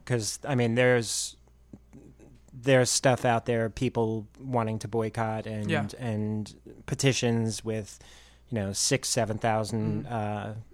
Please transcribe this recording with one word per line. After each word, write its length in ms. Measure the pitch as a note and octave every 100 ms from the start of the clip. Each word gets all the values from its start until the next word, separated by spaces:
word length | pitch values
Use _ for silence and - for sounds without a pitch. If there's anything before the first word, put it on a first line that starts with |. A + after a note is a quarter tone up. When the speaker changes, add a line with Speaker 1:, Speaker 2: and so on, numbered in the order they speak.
Speaker 1:
'Cause, 340 | - B2 G#2 -
I 100 | -
mean, 200 | B2+ A#2+ A#2
there's, 580 | B2+ B2 A2 - - - - - - - _ C#3 - - - - -
there's 380 | C3+ B2 C3 B2
stuff 340 | - C#3 B2
out 220 | B2+ A2+ -
there, 220 | A#2 A2+
people 580 | - B2+ A#2 A2+ A2 G#2+ -
wanting 380 | C3+ A#2+ A2 A2
to 80 | G#2+
boycott 580 | A#2 A2 A#2 A2+ A2 G#2+
and, 240 | G#2+ G#2
Speaker 2:
Yeah. 160 | D#3 G2+ -
Speaker 1:
and 540 | B2 G#2+ G#2+ G#2+ G#2 - - A#2+ -
petitions 800 | C3+ C#3 A#2+ A#2+ A#2 A2+ G#2+
with, 340 | A2+ A2 G2 - - - - - -
you 60 |
know, 180 | A2+ G2
six, 360 | G2 - C3 -
seven 300 | - G#2+ G#2+
thousand, 680 | A#2 A2 G#2+ A2+ G#2+ G#2
Speaker 2:
Mm-hmm. 80 | C3+
Speaker 1:
uh, 400 | A#2 G#2 G#2 G#2 A2 -